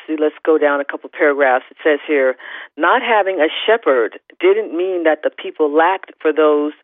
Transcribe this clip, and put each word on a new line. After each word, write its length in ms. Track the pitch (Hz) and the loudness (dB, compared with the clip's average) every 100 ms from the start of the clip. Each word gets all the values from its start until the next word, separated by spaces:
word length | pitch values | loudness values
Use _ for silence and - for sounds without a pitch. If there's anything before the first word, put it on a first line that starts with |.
| - | -10
see, 100 | 156 | -4
let's 160 | 151 151 | -2 -2
go 140 | - 156 | 0 2
down 240 | 147 143 | 2 0
a 40 | 139 | -4
couple 240 | 156 139 | -10 -12
paragraphs. 560 | - 151 139 135 127 - | -2 0 2 2 0 -2
It 60 | - | -4
says 160 | 160 143 - | -2 0 0
here, 300 | 147 131 127 - - - - | 0 0 -2 -8 -18 -18 -2
"Not 260 | 170 233 | 0 2
having 380 | 240 220 190 185 | 2 0 0 0
a 80 | 156 - - | -2 -2 0
shepherd 540 | 226 165 131 110 - _ - | 0 2 0 0 -4 _ -2
didn't 360 | 180 208 208 160 | 0 2 -2 -4
mean 280 | 185 180 | -4 -2
that 180 | 165 151 | 0 0
the 60 | - | -2
people 400 | - 190 - 151 | -6 -10 -2 0
lacked 400 | 151 165 190 - - | 2 2 0 -8 -6
for 140 | 156 | -2
those 400 | 151 151 147 147 - | 2 2 2 -2 -8